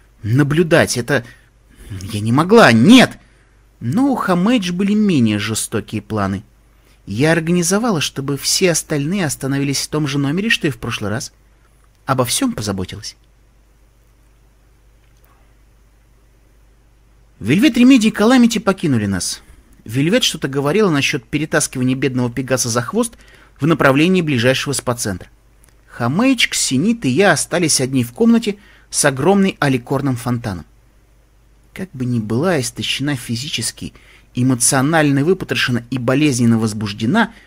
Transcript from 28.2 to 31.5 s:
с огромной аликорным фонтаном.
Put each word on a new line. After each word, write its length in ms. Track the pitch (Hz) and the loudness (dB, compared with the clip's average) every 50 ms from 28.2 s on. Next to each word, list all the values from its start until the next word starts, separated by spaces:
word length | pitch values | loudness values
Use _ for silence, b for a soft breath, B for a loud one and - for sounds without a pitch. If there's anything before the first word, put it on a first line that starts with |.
| 233 233 233 226 233 208 196 - b b b b b b | 2 4 4 4 2 -2 -6 -8 b b b b b b
с 160 | b - - | b 0 0
огромной 520 | 147 135 127 139 180 202 196 196 190 - - | 0 0 2 2 2 4 4 4 2 0 0
аликорным 560 | 147 139 131 123 120 - 143 131 139 139 127 | 0 0 0 0 -2 -2 -4 -2 -2 -2 -4
фонтаном. 500 | 120 - 123 123 120 120 110 95 82 76 - _ _ _ _ _ _ _ _ _ _ _ _ _ _ _ _ | -4 -4 -4 -4 -4 -4 -6 -8 -10 -12 -16 _ _ _ _ _ _ _ _ _ _ _ _ _ _ _ _